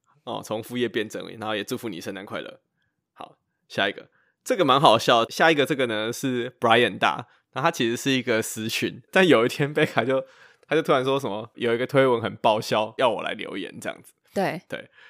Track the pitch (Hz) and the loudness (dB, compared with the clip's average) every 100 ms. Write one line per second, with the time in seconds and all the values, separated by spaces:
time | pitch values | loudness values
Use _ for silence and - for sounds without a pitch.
0 | _ _ 123 110 101 110 113 123 117 117 | _ _ -10 -10 -8 -8 -6 -4 -2 -2
1 | 107 95 90 90 107 107 101 127 117 87 | -6 -8 -12 -10 -6 -6 -4 -6 -6 -8
2 | 113 95 104 85 - - _ _ _ _ | -10 -12 -10 -10 -10 -16 _ _ _ _
3 | _ - - _ _ _ _ - 101 - | _ -20 -20 _ _ _ _ -4 -4 -4
4 | - _ _ _ - 254 143 135 147 113 | -16 _ _ _ -4 2 4 6 6 6
5 | - 117 113 - 165 151 135 139 123 107 | 4 4 2 2 4 4 2 0 -2 -2
6 | 110 120 135 123 123 - 117 117 113 101 | -4 -4 -4 -4 -6 -2 4 4 4 2
7 | 110 - - _ _ 131 165 - 117 120 | 0 0 -8 _ _ -2 -2 0 -2 -2
8 | 139 131 123 110 107 113 110 - 104 - | 0 0 0 0 -2 -6 -6 -4 -4 -6
9 | - 185 185 117 123 - 143 151 151 - | -2 2 6 6 4 0 -2 0 0 0
10 | 117 135 175 _ - _ _ 156 160 139 | 0 -2 -4 _ -20 _ _ -2 2 2
11 | 131 135 127 104 117 - 117 117 127 139 | 2 0 -2 -6 -10 -4 -2 0 2 4
12 | 131 117 107 104 120 107 - 113 107 - | 4 2 -2 0 2 2 0 -2 -2 0
13 | 127 90 82 - - 98 - - - - | 0 0 -4 -8 -8 -8 -10 -10 -10 -10
14 | - _ _ 202 170 160 - - - _ | -18 _ _ -4 -4 -4 -10 -12 -12 _
15 | - | -20